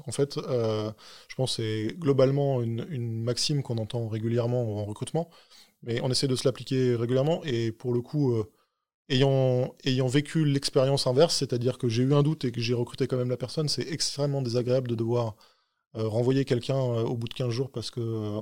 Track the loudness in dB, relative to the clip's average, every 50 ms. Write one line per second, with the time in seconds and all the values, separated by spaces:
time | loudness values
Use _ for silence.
0 | -10 -6 -2 0 0 0 -2 -6 -4 -2 -2 0 0 0 0 0 -2 -4 -6 -10
1 | -16 -20 -20 -20 -20 -12 -6 -4 -4 -2 -2 -4 -4 -4 -2 -2 -4 -4 -6 -2
2 | 0 2 4 6 4 4 4 2 0 0 0 0 -2 -2 -4 -4 -6 -6 -6 -6
3 | -6 -4 -4 -4 -2 -2 -2 -2 -2 0 0 -2 -2 -2 -4 -4 -4 -4 -6 -6
4 | -6 -4 -4 -4 -2 0 0 0 0 0 0 -2 -2 -2 -4 -4 -6 -6 -6 -8
5 | -8 -4 -4 -4 -4 -4 -10 -20 -20 _ -20 -20 -20 _ _ _ -8 -4 -4 -2
6 | -2 0 0 0 2 2 0 2 2 0 0 0 -4 -2 0 2 2 2 2 2
7 | 2 2 2 2 2 2 0 0 -2 -2 -2 0 0 -2 -2 -4 -2 -2 0 0
8 | -2 -2 0 2 2 2 2 2 0 -4 _ _ _ _ _ _ _ _ _ _
9 | _ 0 2 4 4 4 4 4 4 4 2 2 0 -2 -6 -4 -2 0 2 2
10 | 2 2 2 2 2 2 0 0 2 2 2 0 0 2 2 4 4 4 2 2
11 | 2 2 4 6 6 6 4 0 0 -2 -2 0 0 -2 -2 0 0 0 2 2
12 | 4 4 6 6 4 4 2 0 -2 -4 -2 -2 -2 0 0 0 -2 -4 -4 -4
13 | -2 -2 0 -2 0 -2 -2 -4 -4 -6 -4 -2 -2 -2 -2 -2 -4 -4 -4 -4
14 | -4 -4 -2 -2 -2 0 0 0 -2 0 0 0 2 2 2 0 0 0 -2 -2
15 | 0 0 0 0 0 -2 -6 -10 -18 _ _ _ _ _ _ _ _ _ -6 -4
16 | -4 -2 0 2 2 2 2 2 2 2 0 0 0 0 0 0 0 0 0 0
17 | -2 -2 -2 -4 -6 -6 -6 -4 -4 -2 -2 -4 -4 -6 -6 -8 -8 -8 -6 -6
18 | -4 -4 -4 -4 -4 -4 -4 -4